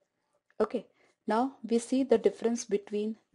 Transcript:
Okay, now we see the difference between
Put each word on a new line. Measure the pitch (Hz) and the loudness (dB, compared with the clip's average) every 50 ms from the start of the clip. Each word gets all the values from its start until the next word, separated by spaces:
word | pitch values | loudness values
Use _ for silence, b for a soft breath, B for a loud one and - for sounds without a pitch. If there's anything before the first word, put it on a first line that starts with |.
| _ _ _ _ _ _ _ _ _ _ _ _ | _ _ _ _ _ _ _ _ _ _ _ _
Okay, | 214 220 - 220 175 b b b b b b b _ | -2 -2 -2 -8 -8 b b b b b b b _
now | - 208 226 254 277 - - - | 0 0 0 0 0 -4 -10 -4
we | 208 226 233 | 0 0 0
see | - - 254 262 269 | 0 0 0 0 4
the | 254 233 226 | 4 2 4
difference | - 208 202 - - 226 233 233 - | 4 2 0 2 -2 -2 -2 -2 -4
between | - 190 202 - - 208 208 208 220 220 - _ _ | -4 -4 -4 -4 -4 -6 -4 -4 -4 -6 -10 _ _